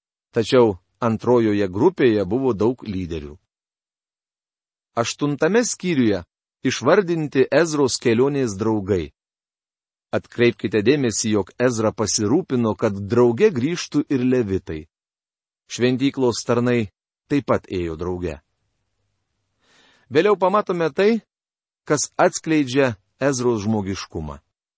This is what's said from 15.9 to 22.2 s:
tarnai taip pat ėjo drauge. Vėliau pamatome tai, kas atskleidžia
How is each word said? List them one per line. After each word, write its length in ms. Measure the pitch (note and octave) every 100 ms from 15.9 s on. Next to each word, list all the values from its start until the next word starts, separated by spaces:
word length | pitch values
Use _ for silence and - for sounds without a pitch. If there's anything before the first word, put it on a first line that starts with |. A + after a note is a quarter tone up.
| B2+ C#3 C3+ B2 A2
tarnai 480 | - A#2+ B2 A#2+ G#2+ _ _ _ _
taip 200 | C#3+ -
pat 200 | G#2 -
ėjo 280 | F#2+ E2+ D#2+
drauge. 440 | F2 F2+ F2 C#2+ _ _ _ _ _ _ _ _ _ _ _ _ _ _ _ _ _
Vėliau 240 | B2+ G3 G3
pamatome 540 | F#3 G#3 G3+ F3 D#3+
tai, 300 | C3+ G3+ A3+ - _ _ _ _ _ -
kas 240 | D3 -
atskleidžia 760 | -